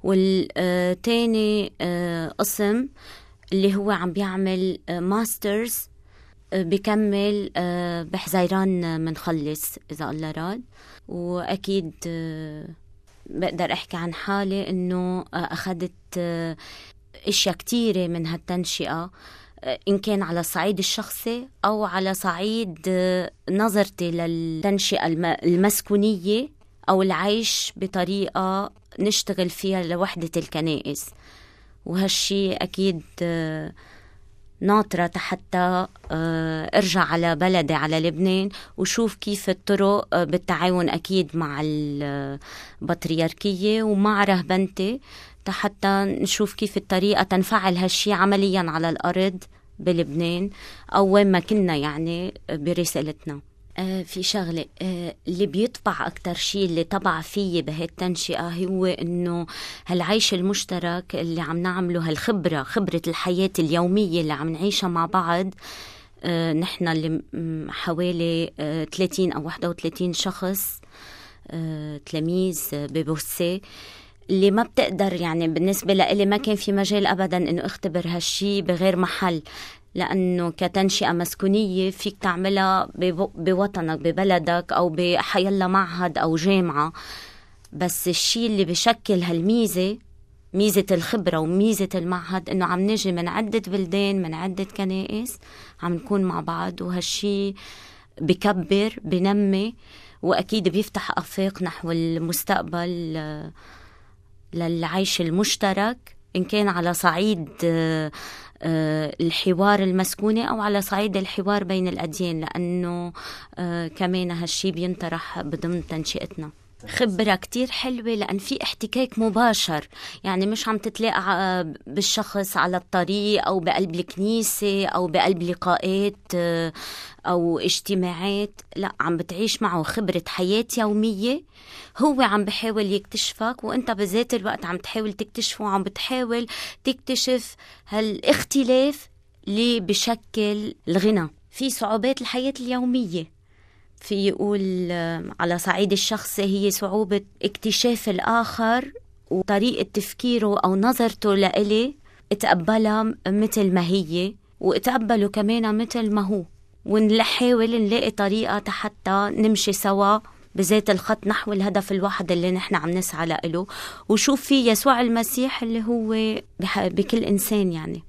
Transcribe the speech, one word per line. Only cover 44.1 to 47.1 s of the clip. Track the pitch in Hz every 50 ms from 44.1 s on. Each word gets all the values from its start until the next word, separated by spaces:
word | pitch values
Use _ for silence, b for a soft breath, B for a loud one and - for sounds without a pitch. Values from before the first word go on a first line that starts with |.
| 214 202 202
رهبنتي، | 196 190 180 170 - 185 185 196 185 - - 190 202 240 277 B B B B B B B B - -
حتى | 190 - - 202 202 - - 196 196 196 196 196 196 -
نشوف | - 196 - - 214 202 -
كيف | - 214 202 -
الطريقة | 196 - - 196 185 185 208